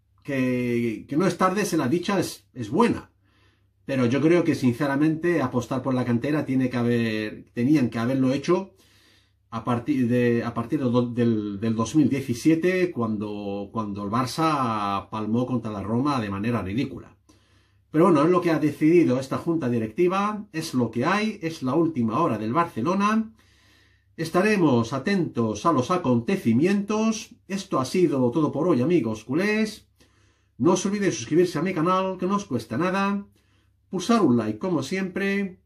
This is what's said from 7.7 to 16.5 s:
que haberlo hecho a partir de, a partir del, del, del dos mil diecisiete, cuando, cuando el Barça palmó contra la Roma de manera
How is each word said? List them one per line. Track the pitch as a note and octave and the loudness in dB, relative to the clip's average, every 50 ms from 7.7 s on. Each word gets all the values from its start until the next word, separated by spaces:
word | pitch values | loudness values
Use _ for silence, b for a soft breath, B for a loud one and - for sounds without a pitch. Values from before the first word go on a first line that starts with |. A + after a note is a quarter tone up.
| D#3 D3 B2+ A2 | 4 4 4 0
que | - A2+ | -2 -2
haberlo | A2+ B2 C3+ C3+ C3 C3 | -2 0 0 0 2 0
hecho | C3+ C#3+ - E3 F3+ F#3+ G3 - _ b b b b b b b b b b b b b _ _ | 0 -2 0 0 0 0 0 -8 _ b b b b b b b b b b b b b _ _
a | - A#2 | -12 -8
partir | A2+ C3 B2 A#2 A#2 D3 D3 C3 B2 A2+ | -2 -2 -2 -2 0 -2 0 0 2 2
de, | B2 B2 A#2+ A#2+ A#2 A#2 | 2 2 4 4 2 2
a | G#2+ A#2+ | 0 -2
partir | A#2 A#2+ A#2 A#2 D#3+ C#3+ | -6 -6 -4 -4 -4 -2
del, | C3+ A#2+ A#2 B2 A#2+ A#2+ A#2 | 0 2 2 2 0 0 0
del, | B2 A#2+ A#2+ A2+ G#2+ G#2 G#2 G2+ G2 | 0 2 2 2 0 -2 -4 -6 -4
del | A2 A2+ A2 | -2 -2 -2
dos | A2 A2+ A2+ - | -2 -2 2 4
mil | D#3 C#3 A#2 | 4 4 4
diecisiete, | C#3 C3+ - - A#2 - - D3+ D#3+ D#3+ E3+ F3+ F#3 F#3 F3+ F3 | 2 -2 -4 -6 -6 0 2 2 2 2 2 0 0 0 -2 -2
cuando, | - A#2+ A#2 A2 G#2+ G2+ G#2 G#2 G#2 G#2 G#2 G2+ G2 G2+ G2+ G2 | -2 -4 -4 -4 -2 -4 -6 -6 -8 -8 -8 -6 -6 -8 -8 -8
cuando | - A2+ A2 G#2 G2 G2+ | -6 -6 -6 -6 -6 -6
el | G2+ G2 | -6 -2
Barça | G#2+ B2 B2+ A#2+ - - D#3+ D#3+ D3+ C#3 B2+ A#2 A2 G#2+ G2+ G2+ G2 G2 F#2+ - | -2 -2 -2 -2 -2 0 0 0 0 0 -2 -2 -2 -2 -2 -2 -4 -4 -6 -6
palmó | - A2 G#2+ G#2+ A2 A#2+ B2+ | -8 -6 -4 -2 0 0 0
contra | B2+ B2+ A#2 A#2 A2 | 0 -2 -4 -4 -4
la | G#2+ G2+ F#2+ | -6 -6 -4
Roma | G2 A2+ A#2+ C3+ D3 C#3+ B2+ | -2 -2 0 0 0 -2 -2
de | G#2+ G2 | -4 -4
manera | G2 G2 G#2 A#2+ | -4 -4 -4 -2